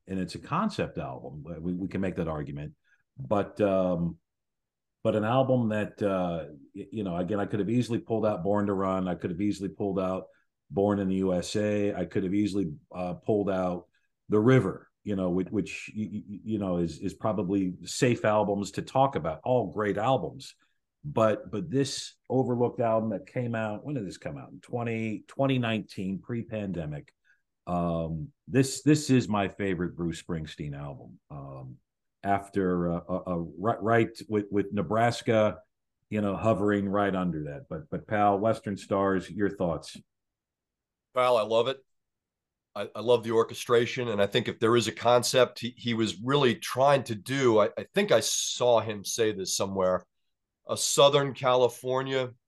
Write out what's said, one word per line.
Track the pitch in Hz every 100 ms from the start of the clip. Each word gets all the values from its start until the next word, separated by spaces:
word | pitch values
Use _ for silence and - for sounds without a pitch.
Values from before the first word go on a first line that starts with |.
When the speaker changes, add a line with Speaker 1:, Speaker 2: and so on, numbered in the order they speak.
| -
Speaker 1:
and | 95
it's | 87 82
a |
concept | - 156 214 - 80 -
album. | 67 64 67 73 73 80
We, | 85
we | 90 92
can | 98
make | 95 85
that | 82
argument, | 78 71 71 73 - _ _ _ -
but, | 131 101 95 -
um, | 101 95 92 87 85 82 _ _ _ _ _ _ _ _
but | 113 107
an |
album | 107 131 131 127 113
that, | 107 101 -
uh, | 104 95 87 85 76 - -
y-, | 98 -
you | 110
know, | 98 85
again, | 90 101
I | 101
could | 107
have | 95
easily | 120 117 117
pulled | - 113 107
out | 98
Born | 92 104 101
to |
Run. | 95 95 95 92
I |
could | 87 98
have | 87
easily | 104 90 98
pulled | - 101 95
out | 92 92 - _ _ _ _
Born | 98 101 101
in | 95
the | 95
U | 95
S | 90 - 107
A. | 104 104 101
I | 98 87
could | 104
have | 92
easily, | 101 104 98 87 73 _
uh, | 92 90
pulled | 87 - 107 98
out | 95 90 90 - _ _ _ -
The | 107
River, | 113 131 95 78 - _
you | 104 98
know, | 92
which, | 90 87
which | 104 87 - - 107
y-, | 107
y-, | 104 -
y-, | 101
you | 87 107
know, | 95 87
is, | 85 76
is | 95
probably | - 113 95 87 101 95 90
safe | - - 127 117 110
albums | 107 101 101 98
to | -
talk | 90 131 135 -
about, | 80 78
all | - 127 98
great | 95 104 98
albums. | 117 135 78 127 - - _ _ _ _
But, | 147 - 110 101 -
but | 104 82
this | 135 139 - - - _
overlooked | 123 117 120 120 -
album | 117 113 110
that | 95 -
came | - 120
out, | 113 110 107 135
when |
did | 143 92
this | 82
come | 87 71
out? | -
In | -
twenty, | - 120 117 113 110 104 -
twenty | - 139 131
nineteen, | 117 110 90 - 95 95
pre-pandemic. | - 120 - 107 101 85 76 73 - _ _ _ _ _ -
Um, | 87 87 82 80 80 73 - -
this, | 113 135 -
this | 143 151 -
is | 131 95
my | 104 95
favorite | - 98 87 87 -
Bruce | 85 82
Springsteen | - 82 76 - 73 69
album. | 71 - 58 - _
Um, | 147 139 67 67 - _ _ _ _
after, | 98 98 - 98 92 90 87
uh, | 85 -
uh, | 90 90
uh, | 87 82 76
right, | 104 -
right | 98 117 113 - 95
with, | 107 101
with | 101 98
Nebraska, | 101 87 110 120 117 - 110 107 - - _ _ _ _
you | 107
know, | 101 90
hovering | 110 90 104 104 98
right | 101 98 95
under | 92 78
that. | 73 71 -
But, | 82 76
but | 92 -
pal, | 107 104 98
Western | 110 113 107 95
Stars, | - 98 98 95 87
your | 87 98
thoughts? | - 87 78 - - - _ _ _ _ _ _ _ _ _ _ 127
Speaker 2:
Pal, | 127 120
I |
love | 107 113 120
it. | 135 _ _ _ _ _ _ _ _ _ 101
I, | 104 107
I |
love | 110 120
the | 113
orchestration, | 113 110 - - 117 120 - 120
and | 101
I | 101
think | 127 110
if | -
there | 113 120
is | 107
a |
concept | - 117 123 117 131 123 -
he, | 117 -
he | 120
was | 113 107 87
really | 120 147 127 107
trying | - 127 139 139
to | 117 107
do, | 90 135 127 107
I, | 101 -
I | 98
think | 190 208
I | 120
saw | - - - - 123 113
him | 107 104 95
say | - 110
this | 98 92 -
somewhere, | 98 95 92 90 - _ _ _ _ _ -
a | 110
Southern | - - 143 143 139
California | 117 131 127 120 - 127 131 135 131 127 120